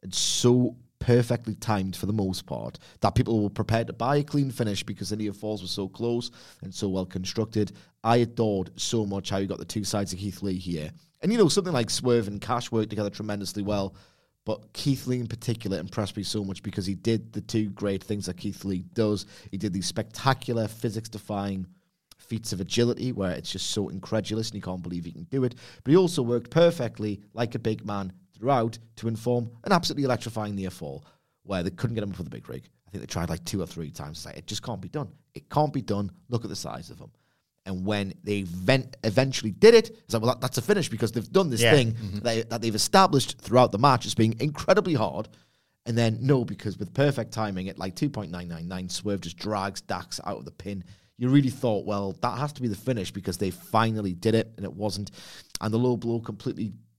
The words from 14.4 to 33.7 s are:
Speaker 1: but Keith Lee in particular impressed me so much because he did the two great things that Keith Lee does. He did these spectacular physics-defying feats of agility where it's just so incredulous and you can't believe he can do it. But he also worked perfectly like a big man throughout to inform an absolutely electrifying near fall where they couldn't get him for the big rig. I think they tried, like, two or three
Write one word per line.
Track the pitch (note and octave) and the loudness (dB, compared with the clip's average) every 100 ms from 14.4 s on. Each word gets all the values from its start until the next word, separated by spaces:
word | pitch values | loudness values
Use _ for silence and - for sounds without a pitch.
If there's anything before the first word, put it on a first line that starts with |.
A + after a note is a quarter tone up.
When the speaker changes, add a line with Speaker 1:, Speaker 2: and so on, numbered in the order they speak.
| - | -6
Speaker 1:
but | G#2+ - | -6 -8
Keith | - C#3+ C3 - | -4 0 0 0
Lee | B2 | -4
in | A#2 | -4
particular | A#2 - A2+ G2 F#2 | -6 -4 -4 -2 -4
impressed | F#2 - G#2+ - | -4 -4 -4 -4
me | |
so | F#2 G#2+ | -4 -4
much | G2 F#2+ | -4 -6
because | G#2 G2+ F#2 | -6 -4 -4
he | F#2+ | -2
did | A2+ A2+ A2+ | 0 0 0
the | G#2+ | -10
two | - A2+ G#2+ | -2 0 0
great | G#2 G2+ G2 | -2 -2 -2
things | - G#2 F2+ | -2 -4 -4
that | F2 | -6
Keith | G#2 - | -6 -6
Lee | G2 F#2 F2 | -4 -4 -4
does. | - A2 G#2 - - - | 0 2 2 -4 -18 -10
He | G2 | -4
did | G#2 | -2
these | F#2 E2+ | -2 -2
spectacular | - G#2+ - C3+ C3 - A#2 A2 | -4 -6 -2 0 0 0 -2 -2
physics-defying | - A#2 G#2+ A2 G#2 - G#2 G2+ F#2+ F2+ - _ _ _ - | -2 -4 -4 -10 -14 -6 -4 -2 -4 -8 -14 _ _ _ -20
feats | - A2+ - | -8 -6 -4
of | F2+ | -6
agility | F2+ - A#2+ - B2 | -2 2 2 2 -2
where | G#2 F#2+ | -2 -2
it's | D#2 - | -4 -6
just | F#2+ - | -6 -4
so | - G2+ | -2 -4
incredulous | F#2+ - A2 F#2+ G#2+ A2+ | -6 -2 -2 0 -4 -4
and | G#2+ | -6
you | |
can't | F2+ F#2 | -8 -6
believe | E2+ F2 E2+ | -6 -6 -8
he | |
can | - E2+ | -12 -4
do | C3+ | 0
it. | B2+ A#2+ - - | 0 -2 -20 -10
But | - | 6
he | E3+ | 6
also | F3+ - | 6 2
worked | A#2+ A#2+ - | 2 0 2
perfectly | D#3+ E3+ E3+ A#2 - G#2 G2 - | 6 6 4 -6 -4 -4 -4 -10
like | G#2+ A#2+ A#2 | -4 -2 0
a | |
big | A2+ A2 G2 | -2 -2 -4
man | G2+ F#2+ - _ | -6 -6 -10 _
throughout | - A2+ C3+ A#2 A2+ - - | -6 2 4 2 -2 -16 -6
to | A2+ | -4
inform | A2 A#2+ B2 A#2 - | -2 0 0 -2 -8
an | - | 2
absolutely | F#3 F3 C#3+ | 2 2 0
electrifying | C3+ A#2+ - A2 G#2+ G2+ | 0 0 -2 -6 -4 -4
near | F#2 | -6
fall | F2+ D2+ C#2 - _ _ _ | -6 -10 -10 -14 _ _ _
where | - F#2+ | -6 -2
they | F2 | -2
couldn't | - A#2 A2+ | -2 -2 -2
get | |
him | G#2 | -6
for | F2+ | -8
the | F2 | -10
big | A#1 - | -10 -12
rig. | B1 - _ _ | -14 -14 _ _
I | |
think | G2+ | -12
they | - | -6
tried, | E2 E2 | -4 -4
like, | E2+ - | -4 -4
two | G2 | -6
or | |
three | E2+ | -6